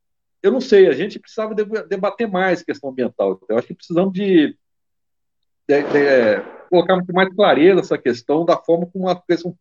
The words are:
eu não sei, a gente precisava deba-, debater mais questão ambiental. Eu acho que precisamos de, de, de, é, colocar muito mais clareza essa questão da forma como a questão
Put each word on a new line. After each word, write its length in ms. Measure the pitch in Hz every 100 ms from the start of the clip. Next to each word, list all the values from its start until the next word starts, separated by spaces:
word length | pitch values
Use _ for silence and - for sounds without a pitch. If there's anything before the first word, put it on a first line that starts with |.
| _ _ _ _
eu 80 | -
não 100 | 247
sei, 240 | - 202 185
a 60 |
gente 260 | 143 208 -
precisava 360 | _ - 214
deba-, 280 | 214 208 214
debater 440 | 165 196 196 196 226
mais 360 | 185 190 170
questão 260 | - - 139
ambiental. 500 | 127 117 - 98 95 -
Eu 120 | 110
acho 80 | -
que 80 |
precisamos 360 | - - 170 196
de, 420 | 180 202 180 143 - _ _ _ _ _ _ _ _ _ _ -
de, 140 | 143
de, 160 | 139 147
é, 420 | 143 131 110 98 - - -
colocar 260 | 175 175 185
muito 160 | 180
mais 160 | 180 190
clareza 460 | 185 196 135 170 185
essa 180 | - 151
questão 460 | 127 117 - 147
da 120 | 170 160
forma 300 | - 170 175
como 220 | 190 185
a 120 | 180
questão 360 | - - 175 -